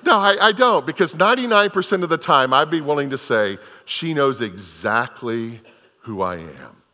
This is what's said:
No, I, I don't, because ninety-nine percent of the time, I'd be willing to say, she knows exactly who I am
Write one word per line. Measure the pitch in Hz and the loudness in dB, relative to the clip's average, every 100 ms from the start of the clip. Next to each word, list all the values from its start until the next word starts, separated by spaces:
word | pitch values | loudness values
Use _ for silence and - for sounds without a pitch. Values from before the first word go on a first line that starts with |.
No, | 294 220 | 4 4
I, | 202 202 214 | 4 4 2
I | |
don't, | 208 254 190 135 | 4 4 2 0
because | - 175 | -2 -2
ninety-nine | 156 196 254 247 208 202 | 2 2 2 2 2 2
percent | 190 180 190 | -2 -2 -2
of | 175 | 0
the | 160 | -2
time, | - 147 127 | 2 2 4
I'd | 131 151 | 2 2
be | 165 | -2
willing | 143 147 139 | -2 -2 -2
to | 135 | -6
say, | - 113 101 98 - - | -2 0 0 -4 -14 -20
she | - - 165 | -12 -8 -4
knows | 151 139 117 | 0 0 0
exactly | 110 90 87 - 110 110 123 - 120 117 113 113 - _ _ _ | -8 -8 -18 -8 -2 -2 -2 -8 -6 -6 -8 -12 -20 _ _ _
who | - 101 | -12 -6
I | 92 87 | -4 -6
am | 80 67 62 _ _ | -12 -18 -20 _ _